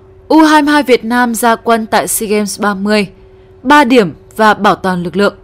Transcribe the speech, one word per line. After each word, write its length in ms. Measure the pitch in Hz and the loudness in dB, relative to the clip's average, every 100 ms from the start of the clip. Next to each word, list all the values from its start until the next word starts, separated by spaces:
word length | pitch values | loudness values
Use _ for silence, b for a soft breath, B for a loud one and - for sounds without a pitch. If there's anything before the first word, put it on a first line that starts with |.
| b - - | b -20 0
U 140 | 311 | 2
hai 200 | 311 311 | 4 4
mươi 100 | 294 | 2
hai 100 | 294 | 0
Việt 220 | 269 247 | 0 -2
Nam 300 | 226 247 247 | 0 -2 -2
ra 220 | 220 240 226 | -2 -2 -2
quân 300 | 233 226 220 | -2 -2 -2
tại 220 | 185 160 | -4 -2
sea 200 | - 220 | -6 -4
Games 320 | 208 208 - | -4 -4 -4
ba 140 | 202 | -6
mươi, 320 | 196 202 214 196 b b b b b | -4 -2 -2 -2 b b b b b
ba 220 | 254 294 | 0 2
điểm 300 | 269 254 190 131 - - | 4 2 2 -4 -16 -2
và 180 | 214 | 0
bảo 200 | 196 202 | 2 0
toàn 280 | 175 190 180 | -2 -4 -4
lực 140 | 175 165 | -6 -2
lượng. 180 | 202 - | -2 -4